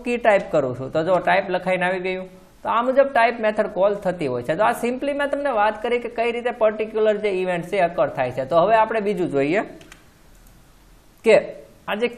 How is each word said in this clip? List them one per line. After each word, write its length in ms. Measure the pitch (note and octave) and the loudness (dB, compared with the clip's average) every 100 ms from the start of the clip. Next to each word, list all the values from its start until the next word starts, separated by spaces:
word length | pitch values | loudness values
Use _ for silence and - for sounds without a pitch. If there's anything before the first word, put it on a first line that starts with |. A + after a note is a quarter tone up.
| B3 | -4
key 120 | A#3+ | 0
type 220 | A#3 G3 G3 | 4 4 2
કરું 240 | D#3+ C3 A#2+ | 0 0 -4
છું. 140 | C3+ | -6
તો 100 | D#3 E3 | -2 0
જો 80 | F#3 - | 0 2
type 240 | F3+ G3 F3+ | 0 0 -2
લખાઈને 300 | F#3 F#3 F3+ | -2 0 0
આવી 160 | F#3 F3+ | -2 -4
ગયું. 240 | F#3 F#3 - - _ | -6 -10 -18 -20 _
તો 60 | - G#3+ | -2 0
આ 80 | B3 | 2
મુજબ 220 | C4 C#4 B3+ | 4 4 4
type 260 | A#3 A#3+ G#3+ | 2 2 -2
method 280 | G#3+ G3+ F3 | 0 -2 0
call 180 | G3+ G3+ F#3+ | 0 0 -4
થતી 240 | F3 C#3+ | -4 -4
હોય 120 | B2 A#2+ | -4 -4
છે. 80 | D#3+ | 0
તો 40 | A3+ | 0
આ 60 | A#3 | 0
simply 340 | A#3 B3+ C#4+ C#4+ | -4 -4 -4 -2
મેં 120 | C#4 | -2
તમને 180 | C#4+ C#4+ A3+ | -2 -2 0
વાત 240 | G#3+ G#3+ | 0 0
કરી 180 | B3 A#3+ A#3 | -2 -4 -4
કે 40 | A3+ | -4
કઈ 120 | A#3 A#3 | -2 -2
રીતે 140 | A#3+ A#3 | -4 0
particular 560 | A3 G#3+ A3 G#3+ G#3+ G3+ G#3 | 0 0 -4 0 2 2 0
જે 60 | F#3 | -2
event 260 | F#3 F3 F3 | -2 -2 -2
છે 100 | G3+ E3+ | 0 0
occur 180 | E3+ D3 C#3 | 2 0 0
થાય 180 | B2+ B2 | -4 -4
છે. 80 | C3 | 0
તો 20 | C#3 | 2
હવે 160 | F#3 A3+ | 4 4
આપણે 220 | A3 A3+ G3+ | 2 0 -2
બીજું 200 | F#3 E3 C#3 | -2 -2 0
જોઈએ 260 | C#3 F#3+ - - - - - _ - - - - _ _ _ - _ _ A3 | 0 0 -2 -10 -20 -20 -20 _ -20 -20 -20 -20 _ _ _ -20 _ _ 4
કે 120 | G3 - - - - - | 4 4 -6 -20 -14 -8
આ 80 | G#3 | -4
જે 60 | A#3+ | -4